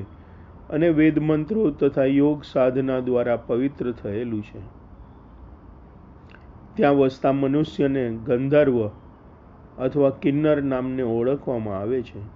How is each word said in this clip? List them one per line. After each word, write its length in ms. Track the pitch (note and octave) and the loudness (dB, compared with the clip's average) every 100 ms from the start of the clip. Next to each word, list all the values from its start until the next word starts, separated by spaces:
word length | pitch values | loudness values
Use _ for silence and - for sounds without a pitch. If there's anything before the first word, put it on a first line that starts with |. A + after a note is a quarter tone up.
| G2 - - - - - - | -6 -16 -20 -20 -20 -20 -6
અને 180 | D#3 E3+ | 0 2
વેદમંત્રો 840 | D3+ D#3 D3+ D3+ D#3 D#3 A3 F#3 | 4 4 4 0 0 0 0 0
તથા 340 | C#3+ C#3+ C#3 | 0 0 2
યોગ 380 | C3+ C#3 D3 D3 | 2 4 2 0
સાધના 580 | - C#3+ B2+ B2+ C3 C3 | -4 0 2 0 -2 -2
દ્વારા 360 | B2+ A#2+ A#2+ A#2 | 0 0 0 -2
પવિત્ર 560 | - A#2+ C3+ - B2 | -2 -2 -2 -2 -6
થયેલું 500 | A#2 G#2+ G#2 B2 G#2+ | -6 -6 -6 -4 -6
છે. 200 | G#2 A2 - - - - - - - - - - - - - - - - - - - - - | -8 -14 -18 -20 -20 -20 -20 -20 -20 -20 -20 -20 -20 -20 -20 -20 -20 -20 -20 -20 -20 -20 -10
ત્યાં 200 | - C#3+ | 0 2
વસતા 380 | C#3+ C3 - C#3 | 4 2 2 0
મનુષ્યને 720 | C#3 C#3 C#3+ D#3 - C#3 C3+ A#2+ A2+ A2 | 0 0 0 -2 0 0 0 -4 -6 -2
ગંધર્વ 640 | B2 C3+ D3 C#3 A#2+ G#2 - - - - - - - - - | -2 2 2 4 2 -2 -8 -20 -20 -20 -20 -20 -20 -18 -6
અથવા 320 | C3 C#3 C#3 | -2 2 2
કિન્નર 520 | C3 D3 C#3+ D#3 D3 | 2 0 2 2 2
નામને 400 | C#3 B2+ C3 C3 | 0 -2 -4 -4
ઓળખવામાં 800 | A#2+ A#2 A#2+ C#3+ - A#2+ G#2+ G2 | -2 0 0 -2 -4 -6 -4 -6
આવે 220 | G#2 C3 | -4 -4
છે. 180 | A2+ G#2+ G#2 | -6 -12 -16